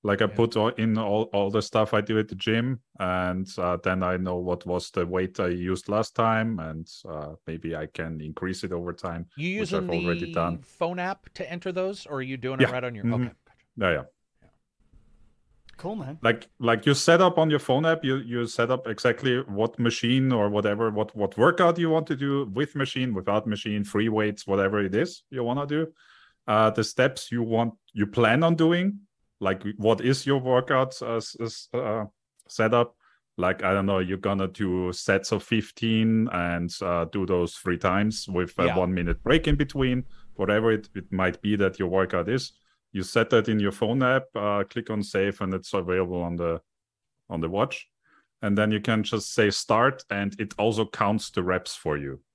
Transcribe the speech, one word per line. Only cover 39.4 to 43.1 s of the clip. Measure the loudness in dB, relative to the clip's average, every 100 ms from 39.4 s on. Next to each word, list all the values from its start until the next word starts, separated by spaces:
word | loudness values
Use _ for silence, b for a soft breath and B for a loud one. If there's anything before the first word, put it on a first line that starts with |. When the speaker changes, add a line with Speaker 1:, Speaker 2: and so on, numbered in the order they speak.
| 4
Speaker 1:
in | 0
between, | 0 0 0 0 -4 b b
whatever | -4 0 2 4
it, | 2 -2
it | -12 -6
might | 0 0 0
be | -2 2
that | 2 2
your | 0
workout | 2 2 0 0
is. | -2 -4 _ _ _ _
You | -8
set | 0